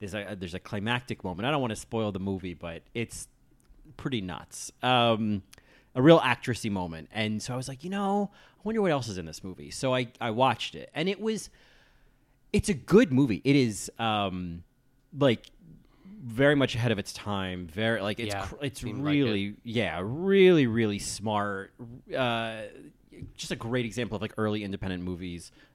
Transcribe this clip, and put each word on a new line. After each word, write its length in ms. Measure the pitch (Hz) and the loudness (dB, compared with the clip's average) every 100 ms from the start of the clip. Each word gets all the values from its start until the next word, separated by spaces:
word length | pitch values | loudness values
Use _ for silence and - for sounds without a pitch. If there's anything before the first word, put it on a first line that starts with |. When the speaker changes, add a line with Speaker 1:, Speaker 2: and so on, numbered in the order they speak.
Speaker 1:
There's 140 | 101 | -10
a, 220 | 104 98 101 | -8 -8 -8
there's 160 | 90 | -8
a 40 | 90 | -10
climactic 600 | - 104 107 123 - - | -8 -6 -2 -2 -4 -8
moment. 220 | 92 90 123 | -6 -4 -2
I 40 | |
don't 100 | 151 | -2
wanna 160 | 123 104 | -2 -6
spoil 360 | - 113 107 | -6 -2 -2
the 80 | 95 | -2
movie, 340 | 98 95 92 | -4 -4 -6
but 280 | 82 85 82 - | -10 -12 -12 -10
it's 340 | 120 113 - - _ _ _ _ - 156 - | -8 -8 -10 -16 _ _ _ _ -20 -20 -10
pretty 240 | 151 120 | -6 -4
nuts. 520 | 90 71 - - - - | -4 -8 -12 -16 -16 -4
Um, 600 | 123 127 117 110 110 101 - - _ _ _ | 2 4 4 4 2 -2 -4 -20 _ _ _
a 80 | 131 | 4
real 160 | 147 165 | 8 8
actressy 500 | 127 123 - 113 113 | 6 0 -2 -4 -2
moment. 380 | 98 87 80 73 | -2 -4 -8 -10
And 280 | 107 110 107 | -4 -2 -2
so 120 | - | -4
I 20 | 127 | -6
was 120 | 127 | -8
like, 160 | 131 | -10
"You 60 | 170 | -8
know, 400 | 202 196 202 196 - - _ | -4 0 0 -2 -6 -20 _
I 40 | |
wonder 180 | 208 226 | -4 0
what 80 | 190 | 2
else 180 | 143 117 | 0 -2
is 100 | 92 | -6
in 80 | 80 | -8
this 180 | - | -10
movie." 260 | 95 87 73 | -12 -12 -12
So 240 | - 131 | -4 0
I, 140 | 127 117 - | 0 -2 -4
I 100 | 120 | -4
watched 440 | 110 131 - - | 4 4 4 -4
it, 160 | 76 64 | -10 -10
and 140 | 143 175 | -4 -2
it 120 | 196 | -2
was, 300 | 220 214 - - _ _ _ _ _ _ _ _ _ | -4 -4 -8 -18 _ _ _ _ _ _ _ _ _
it's 160 | 208 - | 0 2
a 60 | |
good 380 | 151 - 196 254 | -2 6 8 8
movie. 280 | 127 139 90 | 4 2 2
It 100 | 135 | 4
is, 360 | 143 120 95 - - | 4 4 -2 -10 -4
um, 680 | 113 107 98 90 87 85 - _ _ _ _ 139 | -2 0 0 -2 -6 -8 -14 _ _ _ _ 0
like, 300 | 135 110 - _ - - _ _ 190 214 | 2 2 -4 _ -20 -20 _ _ -20 -16
very 320 | 123 110 143 147 | -8 2 4 4
much 180 | 127 | 2
ahead 160 | 117 117 | 2 0
of 80 | 104 | 0
its 140 | - | -4
time. 560 | - 104 101 92 90 87 | -10 -6 -4 -4 -6 -8
Very, 320 | 85 113 113 | -2 -2 0
like, 180 | 101 101 | -2 -4
it's 160 | 107 | -4
Speaker 2:
Yeah, 120 | 101 98 | -4 -6
Speaker 1:
cr-, 180 | - | -8
it's 160 | 139 - | -8 -8
Speaker 2:
seemed 240 | 123 120 | -8 -4
like 100 | 147 | 0
it. 100 | 147 | 2
Speaker 1:
really, 300 | 127 101 101 104 | 2 2 -2 -6
yeah, 380 | 117 113 92 82 | -4 -2 -2 -2
really, 640 | 101 143 196 196 185 165 123 | -4 -2 4 8 10 8 6
really 320 | 113 107 101 | 4 2 0
smart. 760 | - - 107 104 101 98 98 - 117 127 - 135 | -6 -6 -2 0 -2 -4 -10 -16 -18 -18 -8 -2
Uh, 460 | 123 117 113 110 104 - 156 _ _ - 92 - | 0 0 -4 -8 -12 -16 -20 _ _ -18 -16 -12
just 160 | - | -10
a 40 | 151 | -8
great 280 | 117 127 117 | -2 -2 -2
example 300 | 107 113 104 | -4 -4 -4
of, 60 | |
like, 100 | 107 - | -6 -2
early 280 | 107 107 | -2 -2
independent 400 | 101 98 95 90 | -4 -6 -6 -4
movies. 480 | 90 87 92 87 - - _ | -6 -6 -8 -10 -14 -20 _